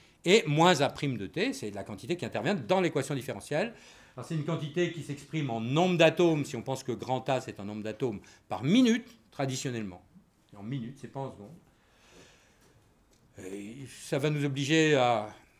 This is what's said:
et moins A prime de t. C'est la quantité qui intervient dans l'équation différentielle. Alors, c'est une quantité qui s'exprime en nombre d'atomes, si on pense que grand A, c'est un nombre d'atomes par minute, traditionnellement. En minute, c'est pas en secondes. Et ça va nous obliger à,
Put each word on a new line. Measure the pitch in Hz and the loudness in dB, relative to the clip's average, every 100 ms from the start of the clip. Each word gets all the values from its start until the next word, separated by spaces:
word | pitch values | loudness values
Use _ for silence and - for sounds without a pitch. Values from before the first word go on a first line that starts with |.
| _ _ | _ _
et | 170 220 160 | 4 4 4
moins | 147 175 156 | 6 6 6
A | 135 | 2
prime | - 143 117 | 0 -4 -4
de | 95 | -6
t. | 160 247 | -4 -4
C'est | - 107 | -4 -8
la | 98 | -8
quantité | 98 101 117 170 | -10 -10 -6 -6
qui | 113 | -4
intervient | 110 127 | -4 -2
dans | 202 110 190 | -2 0 2
l'équation | 170 143 131 139 | 2 0 -2 -4
différentielle. | 117 104 - 147 226 - - - - - | -6 -10 -4 -2 -2 -6 -20 -20 -20 -16
Alors, | 123 | -6
c'est | 160 | -4
une | 147 | -2
quantité | 165 151 175 170 | -4 -4 -2 -2
qui | 156 | -4
s'exprime | - 139 - 160 139 | -10 -12 -8 -4 -4
en | 113 | -4
nombre | 117 147 185 175 | 0 2 4 6
d'atomes, | 160 160 175 151 131 | 6 8 4 4 -2
si | 120 | -6
on | |
pense | 110 131 | -6 -6
que | - | -4
grand | 110 117 127 123 | -6 -4 -4 0
A, | 131 | -2
c'est | 117 104 | -2 -10
un | 101 | -10
nombre | 107 | -8
d'atomes | 107 107 127 104 - - - | -8 -4 -4 -6 -12 -20 -10
par | 92 | -4
minute, | 131 226 247 233 - - _ | 2 6 6 4 -2 -20 _
traditionnellement. | - 135 127 139 117 104 90 - - _ _ _ 104 | -6 -4 -4 -6 -6 -8 -12 -20 -20 _ _ _ -16
En | |
minute, | 104 135 113 139 | -10 -8 -8 -12
c'est | 117 | -12
pas | 139 | -10
en | 135 | -10
secondes. | 95 104 170 _ _ _ _ _ - - _ _ _ _ _ _ _ _ _ _ - | -12 -18 -20 _ _ _ _ _ -20 -20 _ _ _ _ _ _ _ _ _ _ -16
Et | 92 101 101 135 131 - | -12 -12 -12 -14 -14 -16
ça | - 147 | -4 -2
va | 151 | 0
nous | 151 143 | 0 -2
obliger | 135 139 160 156 139 | -2 2 4 6 6
à, | 123 113 107 - - _ | 6 4 -2 -10 -20 _